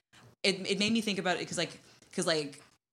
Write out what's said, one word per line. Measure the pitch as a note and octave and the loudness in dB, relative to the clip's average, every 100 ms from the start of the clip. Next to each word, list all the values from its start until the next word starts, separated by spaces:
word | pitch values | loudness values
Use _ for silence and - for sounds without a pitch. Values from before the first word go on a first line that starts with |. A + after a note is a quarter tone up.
| _ - - _ | _ -20 -20 _
it, | G3+ F#3 F#3+ | 0 0 0
it | F#3+ | 2
made | G#3 | 2
me | A3+ | 2
think | G#3+ F#3+ | 0 0
about | F3+ E3+ | 0 0
it | D#3+ | -2
'cause, | F3 | -4
like, | D#3+ - - - - | -4 -6 -20 -20 -10
'cause, | - F3 | -2 0
like, | D#3+ C#3+ - - _ _ | 0 -2 -8 -20 _ _